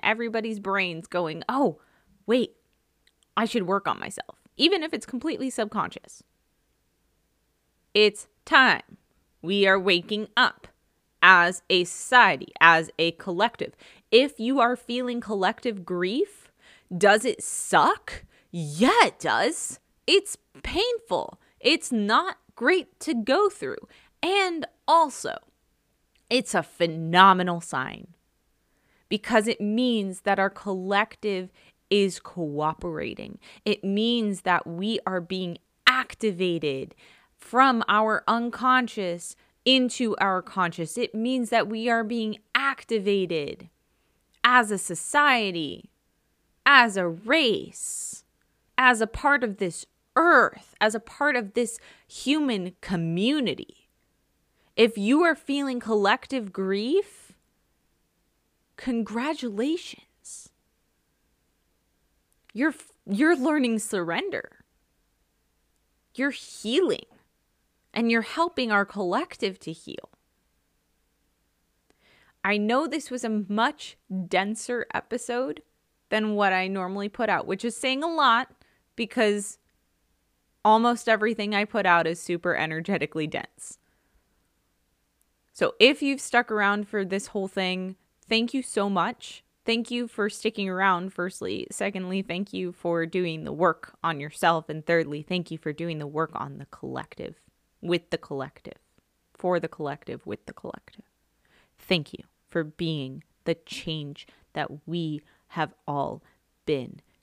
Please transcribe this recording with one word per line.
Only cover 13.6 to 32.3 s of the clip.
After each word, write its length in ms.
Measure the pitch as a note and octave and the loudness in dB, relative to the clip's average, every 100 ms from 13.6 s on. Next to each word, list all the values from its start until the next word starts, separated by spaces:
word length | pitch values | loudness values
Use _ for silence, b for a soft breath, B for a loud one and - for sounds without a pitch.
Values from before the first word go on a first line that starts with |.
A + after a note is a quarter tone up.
| - B B B _ | -10 B B B _
If 300 | A3+ C#4 - | 4 4 0
you 180 | A3+ C4+ | -2 2
are 160 | A#3+ | 2
feeling 460 | B3 - A#3+ B3 A#3+ | 0 -4 -4 -4 -6
collective 640 | G3+ G#3 F#3 A3+ B3 G3+ | -4 -2 -2 -2 -6 -6
grief, 680 | E3+ F3+ F3+ B3+ G4+ - - b b b b F3+ | -6 -4 -2 -2 -4 -8 -20 b b b b 4
does 280 | - G#3+ | 6 6
it 180 | B3+ - | 2 -4
suck? 840 | - - - E3+ B3+ G#4+ - - b b b | -8 -8 2 4 4 2 -6 -16 b b b
Yeah, 540 | E3+ D3+ D3 B3+ A#4 | -10 -6 2 4 6
it 160 | B3 - | 4 2
does. 580 | D#3 A2+ G3 - - - _ _ - | -2 0 0 -4 -10 -12 _ _ 2
It's 300 | F#4 - - _ - | 2 0 -10 _ -14
painful. 760 | - E4+ A#4+ A#4 - E3+ - - b b | -6 -2 -2 -4 -4 -4 -4 -12 b b
It's 320 | - D#4 - | 0 0 0
not 460 | A#3 G3+ B3 F4+ - _ - | -2 2 2 0 -6 _ -2
great 420 | B3 F4+ - - | 0 2 -2 -8
to 140 | - | -6
go 340 | A#3+ G#3 D4+ G#4 | -2 0 2 2
through. 380 | - C3 - - b b _ | -2 -10 -10 -14 b b _
And 460 | E4 G4 F#4 E4 - _ - | -2 0 0 -2 -8 _ 2
also, 480 | E4 D#4 - - - - _ _ _ _ _ _ _ - | 4 4 -2 -8 -10 -14 _ _ _ _ _ _ _ -2
it's 280 | A#3+ - F#3 | -2 0 -2
a 60 | |
phenomenal 960 | D#3+ - E3+ D#3+ E3 F3+ G3 F#3 F3+ E3+ | -2 -2 -2 -2 4 8 8 8 2 -4
sign, 480 | - C#3 C3 - - _ _ _ _ _ _ _ _ _ - | -6 -8 -8 -10 -18 _ _ _ _ _ _ _ _ _ -6
because 380 | G#3+ - A3+ G#3+ | -6 2 2 2
it 140 | - | -2
means 640 | G#3 A3 B3+ A3+ G3 F3+ | -2 0 0 0 -2 -4
that 180 | G3+ G3 | -2 0
our 100 | F#3+ | 0
collective 1000 | G3 G3+ F#3+ F#3 G3+ G#3+ - G#3+ F#3+ F#3 b b _ - | -2 -6 -6 -2 -2 -2 -4 -6 -4 -8 b b _ 0
is 300 | G3+ G3 - | 2 2 -2
cooperating. 1200 | - | -12